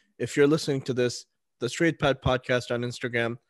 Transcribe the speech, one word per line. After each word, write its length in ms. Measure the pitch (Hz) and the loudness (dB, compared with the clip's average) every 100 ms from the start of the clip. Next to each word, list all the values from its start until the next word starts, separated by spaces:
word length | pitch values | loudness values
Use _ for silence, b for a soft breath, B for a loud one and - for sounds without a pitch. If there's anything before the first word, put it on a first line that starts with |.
| b - | b -10
If 180 | 120 147 | -4 4
you're 120 | 143 | 4
listening 320 | 160 - 135 | 4 0 -4
to 120 | 139 | -2
this, 320 | 123 123 - - _ _ _ | 0 -2 -2 -14 _ _ _
the 80 | - | -6
Straight 300 | - 170 - | 0 0 2
Pat 240 | 143 131 | 0 2
Podcast 480 | 135 127 - 123 - | 0 -2 0 -2 0
on 80 | 120 | -4
Instagram 540 | 120 - 123 117 117 123 | -4 -6 -4 -2 -2 -6